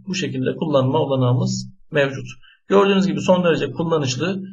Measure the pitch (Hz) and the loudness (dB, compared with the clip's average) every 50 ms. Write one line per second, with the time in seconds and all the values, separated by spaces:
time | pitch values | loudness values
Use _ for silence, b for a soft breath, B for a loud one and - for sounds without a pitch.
0 | - - 180 - 151 131 127 131 131 139 - - 175 156 143 135 131 127 139 160 | -10 -8 -6 -6 -6 -6 -4 -2 -2 -2 -2 -2 -4 0 2 2 2 2 2 0
1 | 156 139 135 131 127 123 123 123 123 127 127 - - - - - - - - 147 | 0 0 0 0 2 2 2 2 0 0 -2 -4 -6 -8 -14 -20 -18 -4 -2 0
2 | 139 135 - - - - - b b b b b b _ 190 196 202 196 196 190 | 0 0 -2 -6 -10 -12 -16 b b b b b b _ 4 4 6 6 4 2
3 | 190 175 151 - - - 185 180 180 170 156 131 139 135 123 - 170 165 165 156 | 2 2 0 -2 2 2 2 4 4 2 2 2 0 -4 -4 -4 -2 -2 0 0
4 | 143 123 123 127 151 180 196 190 - - | 0 -2 -2 -4 -4 -4 -4 -6 -8 -12